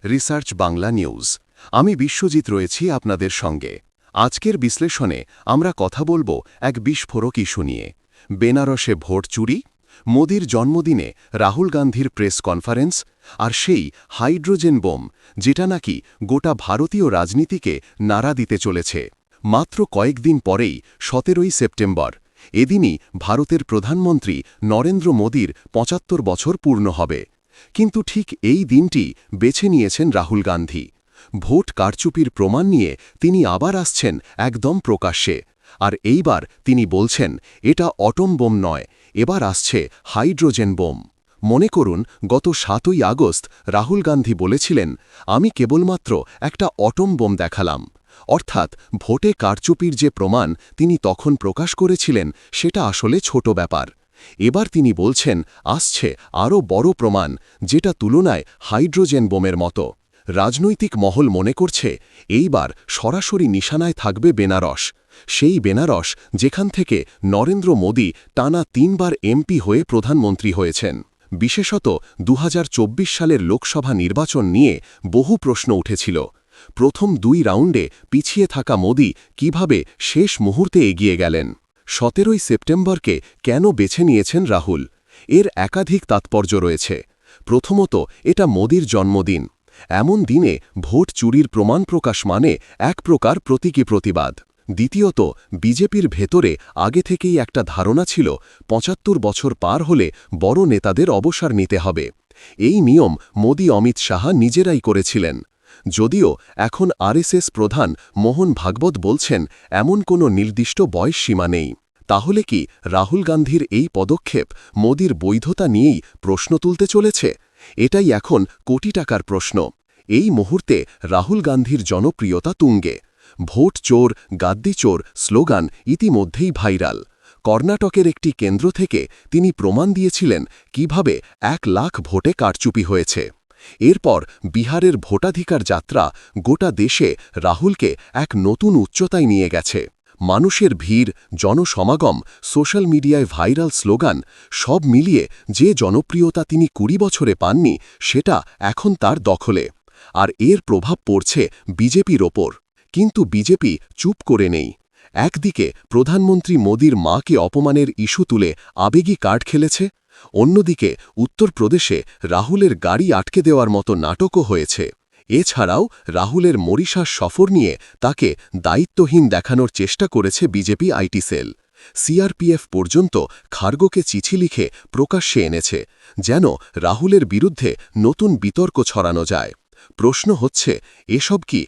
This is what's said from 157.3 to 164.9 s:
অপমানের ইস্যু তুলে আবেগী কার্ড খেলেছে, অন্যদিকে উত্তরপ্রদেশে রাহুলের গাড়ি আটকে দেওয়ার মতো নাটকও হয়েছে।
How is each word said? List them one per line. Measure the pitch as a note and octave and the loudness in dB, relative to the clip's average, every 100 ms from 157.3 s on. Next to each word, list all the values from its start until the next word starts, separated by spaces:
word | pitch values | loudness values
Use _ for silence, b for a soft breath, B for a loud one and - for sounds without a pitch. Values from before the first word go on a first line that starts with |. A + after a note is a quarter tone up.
| C3 | 2
অপমানের | F2 C#3+ C#3+ D3 C#3+ - | 2 0 2 2 0 -2
ইস্যু | A2 - | -4 -2
তুলে | F3+ A2+ F2 D2+ b - | 0 2 0 -2 b -2
আবেগী | G2+ D#3 F3 G3 | -2 -2 -4 -2
কার্ড | G2 A2+ - | 0 -2 -2
খেলেছে, | D3 D#3 - G3 _ _ b b | 0 0 -2 -6 _ _ b b
অন্যদিকে | - C3 G3 F3 E3 G2 B1 b - | 2 4 4 2 0 -2 -2 b -4
উত্তরপ্রদেশে | B2 - G#2 - G#2+ F3 - D#2 - b | -4 0 0 2 2 2 0 -2 -4 b
রাহুলের | E2+ F2 A2 G3 F#3+ F#2 | -4 -2 0 2 2 2
গাড়ি | - G2 F#3 | -2 0 2
আটকে | F#3 - F#3+ | 0 0 2
দেওয়ার | D#3 C#3+ A2+ | 4 4 4
মতো | G2+ - F#2 | 0 0 -2
নাটকও | D#2 F2+ F#3 F#3 | -2 -2 0 0
হয়েছে। | G#2+ F2+ D2+ - D2 | 0 -2 -2 -4 -6